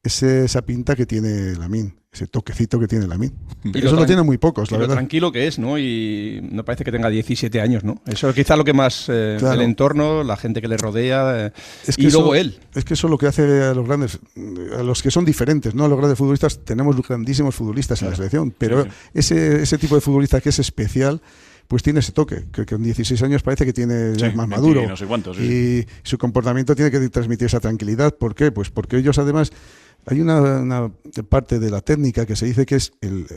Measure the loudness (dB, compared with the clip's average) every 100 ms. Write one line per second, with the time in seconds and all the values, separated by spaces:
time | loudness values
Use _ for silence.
0 | -4 0 2 4 2 0 -4 -6 -2 -2
1 | 0 0 -2 -2 -4 -6 -4 -4 -6 -10
2 | _ -12 -6 -6 -6 -4 -2 0 0 0
3 | -2 -2 -4 -6 -18 -10 -6 0 2 4
4 | 4 4 4 4 2 0 -2 0 0 0
5 | 0 0 0 0 -2 -2 -4 -2 -2 -2
6 | -4 -4 -6 -8 -8 -8 -6 -6 -4 -2
7 | 0 0 -2 -4 -2 0 2 0 -2 -6
8 | -8 -2 0 2 4 4 4 4 2 0
9 | -2 0 0 0 0 2 0 2 2 2
10 | 0 0 -2 -4 -4 -4 -4 -4 -2 -2
11 | 0 0 0 -2 -4 -8 -20 -12 -4 4
12 | 6 6 6 4 0 -6 -10 -8 -4 -2
13 | 0 2 2 2 4 4 2 0 -2 -2
14 | -2 -6 -16 -14 -12 -10 -8 -6 -2 0
15 | 0 2 2 2 2 0 0 0 2 4
16 | 2 2 2 2 0 -2 -6 -2 2 0
17 | -2 -4 -2 0 0 -2 -4 -4 -4 -4
18 | -4 -4 -2 -2 -2 -2 0 2 0 -8
19 | -8 -2 2 2 4 2 2 0 2 2
20 | 4 2 2 2 2 0 -2 -2 -2 2
21 | 0 0 -10 -20 -20 -20 _ 0 2 0
22 | 0 0 -2 -4 -8 -8 -4 -2 -2 -2
23 | -2 0 2 0 0 0 0 0 -2 0
24 | 0 0 0 0 -2 2 4 4 2 -4
25 | -4 -4 -6 -4 -2 0 0 0 -4 -12
26 | -6 -2 0 0 0 -2 0 2 2 2
27 | 0 -2 -2 0 0 0 -2 -2 -2 2
28 | 0 0 -6 0 0 0 -6 -6 -2 0
29 | 2 2 2 0 0 -4 -20 -20 -20 _
30 | -4 0 2 4 4 2 0 -2 -4 -8
31 | -12 -12 0 0 2 -2 0 -2 0 0
32 | 0 0 -2 -2 0 0 2 0 -2 _
33 | -6 -6 -8